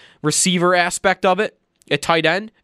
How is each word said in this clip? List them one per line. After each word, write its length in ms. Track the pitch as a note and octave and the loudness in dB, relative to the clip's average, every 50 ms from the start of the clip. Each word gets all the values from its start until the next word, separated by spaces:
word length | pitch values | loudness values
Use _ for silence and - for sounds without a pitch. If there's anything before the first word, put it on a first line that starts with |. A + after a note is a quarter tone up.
| - - _ _ | -18 -20 _ _
receiver 540 | - D3+ D3 - - F#3+ F#3 F3+ E3+ F3+ F#3 | -4 -2 -2 0 0 0 0 2 2 2 2
aspect 500 | F3 E3+ F3+ - - - F#3+ F#3 - - | 2 2 0 -2 -2 -2 -2 0 2 2
of 140 | F#3+ F#3 F#3 | 0 0 0
it 180 | F3 - - _ _ _ _ _ _ _ | -2 -4 -6 _ _ _ _ _ _ _
at 120 | C#3+ D3 | -4 -4
tight 240 | - - E3+ E3 D#3 | 0 0 0 2 2
end, 260 | D#3 E3+ F#3+ G#3+ A3 - _ | 0 -2 -2 -6 -10 -18 _